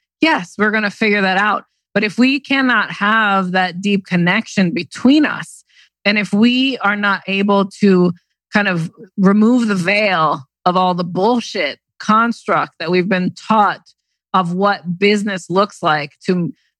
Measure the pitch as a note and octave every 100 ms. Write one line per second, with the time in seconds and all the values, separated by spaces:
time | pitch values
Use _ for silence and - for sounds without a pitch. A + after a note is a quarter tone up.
0 | _ _ D#4+ D4+ F3 - G#3 A3 G#3 -
1 | A3 G#3 F#3+ F#3 G#3 G3 - _ _ G3+
2 | G#3+ F#3+ B3+ C#4 - C#4 B3+ A3+ D#3+ E3+
3 | G3+ A3 G#3+ G3 F3+ F#3 F#3 F3 G3+ G3
4 | - F3+ F3 G3+ - - F3+ E3 E3+ -
5 | B3 D4+ C#4+ - E3 - _ _ _ _
6 | G3+ G#3 G3 G3+ A#3+ B3 C4+ B3 G3+ G#3
7 | G#3 F#3+ - G3 G3+ G3 G3 - G3+ F#3
8 | F3+ F3 _ _ _ G#3 G3+ F3 E3 -
9 | A3+ - F#3+ G#3 A3 B3 A3+ F#3+ E3+ G#3
10 | G#3+ F3 D#3 D#3+ - _ F3+ F3+ F#3 F3+
11 | F3+ F3+ G#3 B3 - G#3 D3 - _ _
12 | - A3 A#3 - - E3 D3+ _ E3 F3+
13 | F3 F#3 F3+ - - A3 G3 D3+ _ _
14 | _ _ _ F#3+ F3 F3+ G3+ G3+ E3+ F3
15 | G3+ G#3 G#3 F#3+ - F3+ G3+ - E3+ D3+
16 | D3 _ - F3+ E3+ - _